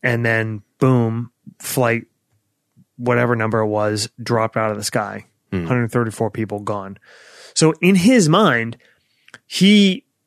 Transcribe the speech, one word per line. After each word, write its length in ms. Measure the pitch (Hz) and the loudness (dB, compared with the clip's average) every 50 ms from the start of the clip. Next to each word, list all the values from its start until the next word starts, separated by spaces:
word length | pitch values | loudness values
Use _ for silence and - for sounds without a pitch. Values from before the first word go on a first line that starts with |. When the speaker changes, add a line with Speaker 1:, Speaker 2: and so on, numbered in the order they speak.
| - | 0
Speaker 1:
and 220 | 127 120 117 120 | 0 -2 0 0
then 380 | 120 113 113 110 110 110 104 - _ _ _ | 0 0 -2 -2 -4 -6 -10 -12 _ _ _
boom, 520 | - 131 131 123 117 113 113 113 120 110 _ _ _ - - _ | 2 2 4 4 2 0 -2 -4 -8 -10 _ _ _ -20 -20 _
flight, 460 | - - - - 127 117 117 117 113 _ _ _ _ _ _ _ _ _ _ _ _ _ _ _ _ _ _ - | -14 -8 -4 -2 0 0 0 -2 -6 _ _ _ _ _ _ _ _ _ _ _ _ _ _ _ _ _ _ -8
whatever 380 | 120 123 123 120 120 120 123 | -2 0 0 2 2 0 0
number 240 | 117 110 110 107 113 | -2 -2 -2 -2 -2
it 80 | 110 107 | -2 -2
was, 420 | 107 107 104 107 107 107 101 107 _ - | -2 -2 -2 -2 -2 -4 -6 -8 _ -16
dropped 360 | 120 - 123 113 110 110 _ 120 | -6 -4 -2 -2 -2 -2 _ -4
out 140 | 110 110 | -4 -4
of 60 | 107 104 | -4 -6
the 60 | 104 | -8
sky. 420 | - - 120 107 101 101 104 - _ _ _ _ _ | -6 -4 -4 -4 -4 -8 -14 -16 _ _ _ _ _
Speaker 2:
Hmm. 140 | - - 87 | -8 -6 -4
Speaker 1:
Hundred 260 | 82 127 123 120 113 | -2 -2 -2 -2 -2
thirty-four 400 | - 127 120 113 107 - 113 110 | -2 -2 -4 -4 -4 -4 -6 -6
people 280 | 101 - 113 101 107 104 | -4 -6 -8 -8 -8 -10
gone. 380 | 104 101 107 101 95 98 98 - _ _ - - - - - - - - _ | -8 -8 -8 -8 -10 -12 -16 -18 _ _ -20 -20 -20 -20 -20 -20 -20 -10 _
So 200 | - 160 160 160 - | 0 0 0 0 2
in 140 | - 175 202 | 2 2 2
his 320 | 190 170 214 262 247 185 147 | 4 4 4 4 6 4 4
mind, 480 | 156 190 220 180 131 117 113 117 120 - _ _ _ _ _ _ _ _ _ _ _ - _ _ | 4 4 4 4 2 0 -2 -4 -10 -14 _ _ _ _ _ _ _ _ _ _ _ -20 _ _
he 560 | - - 180 196 208 208 202 196 185 - _ _ _ _ _ | -2 2 4 6 6 6 6 4 2 -2 _ _ _ _ _